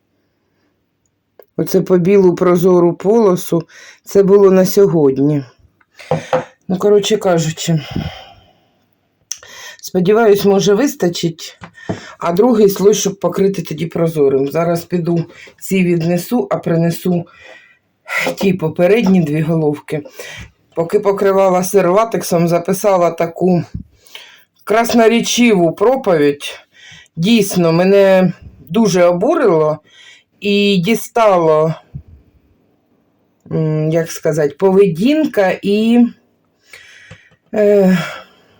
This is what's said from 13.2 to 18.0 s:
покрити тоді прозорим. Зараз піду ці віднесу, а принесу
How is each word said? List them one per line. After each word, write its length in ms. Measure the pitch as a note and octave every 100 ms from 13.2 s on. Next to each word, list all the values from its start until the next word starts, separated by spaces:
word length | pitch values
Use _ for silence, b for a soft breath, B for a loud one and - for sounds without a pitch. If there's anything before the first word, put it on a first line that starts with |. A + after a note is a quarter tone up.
покрити 420 | E3+ F3 G3 F#3+
тоді 240 | D#3+ D3+ D#3+
прозорим. 640 | F3 E3 D#3 C#3 C#3 C#3
Зараз 340 | D3+ E3+ E3+
піду 400 | - F3+ E3 E3+ D#3+ B B B
ці 240 | - F#3+
віднесу, 640 | F3 E3+ E3 F3 - B3 -
а 60 | D#3+
принесу 680 | F3 E3 E3+ E3+ F#3 F3 - B B B B B _ _